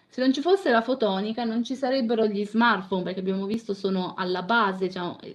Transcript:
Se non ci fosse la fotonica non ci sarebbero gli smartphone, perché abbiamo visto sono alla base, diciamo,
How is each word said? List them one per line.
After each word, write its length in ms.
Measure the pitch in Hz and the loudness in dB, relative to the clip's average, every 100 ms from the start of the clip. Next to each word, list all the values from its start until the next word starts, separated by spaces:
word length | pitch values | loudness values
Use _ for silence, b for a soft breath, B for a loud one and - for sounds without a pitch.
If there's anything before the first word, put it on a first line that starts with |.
| b | b
Se 80 | - | 0
non 120 | 262 | 2
ci 80 | 269 | 2
fosse 300 | 330 392 349 | 2 2 4
la 120 | 233 | 2
fotonica 600 | 226 262 208 190 214 220 | 2 0 2 0 -2 -4
non 180 | 233 226 | -2 -2
ci 140 | 226 262 | -2 -2
sarebbero 500 | 254 269 226 226 214 | 0 0 0 2 2
gli 180 | 202 | 0
smartphone, 600 | 202 220 233 202 185 185 | -2 2 4 2 0 -2
perché 160 | 175 185 | -2 -4
abbiamo 260 | 185 190 196 | -2 -2 -2
visto 280 | 226 - | -6 -6
sono 400 | 196 196 190 180 - | -4 -2 0 -2 -4
alla 260 | 180 180 | -4 -2
base, 460 | 180 233 202 190 185 | 0 2 2 0 -4
diciamo, 300 | 185 175 - - | -4 -8 -8 -16